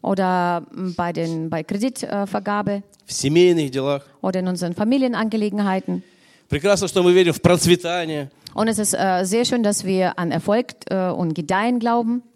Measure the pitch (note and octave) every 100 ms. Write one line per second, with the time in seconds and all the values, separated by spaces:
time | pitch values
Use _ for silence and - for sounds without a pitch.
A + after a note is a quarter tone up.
0 | F3+ F#3+ F#3 F3+ F3 F3 - - F#3 E3+
1 | F3 E3 E3 E3 D#3+ E3 D#3+ G3+ B3+ B3+
2 | - G3+ G3 G#3 G3 G3+ G3+ G3+ G3 _
3 | - - C#3 D#3+ F3+ E3+ C#3+ C3 C3+ C#3+
4 | - _ F#3+ F#3 F#3 F3+ F3 F3 G#3 C4+
5 | B3+ A3 A3 A3 G#3 G#3 G3+ F#3+ F#3+ F3+
6 | - _ _ _ _ D3+ F#3 G3 F#3 F#3+
7 | F3+ F3+ F3 C#3+ E3+ F3 E3+ F3 E3+ F3
8 | E3 D3+ C#3 _ - - A3 G#3+ G#3 -
9 | F#3+ F3+ F#3 A3+ B3 B3 G#3 G3+ F#3 F#3+
10 | F3+ - E3+ D#3+ F3+ G#3+ B3 - - F#3+
11 | F#3 D#3 E3+ D#3+ D#3 F#3 A3+ B3 A3+ A#3
12 | A#3 A#3+ -